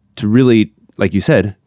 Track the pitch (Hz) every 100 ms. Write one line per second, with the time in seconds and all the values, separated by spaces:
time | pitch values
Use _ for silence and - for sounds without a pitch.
0 | _ - 104 117 127 113 104 _ _ -
1 | 98 98 123 143 104 -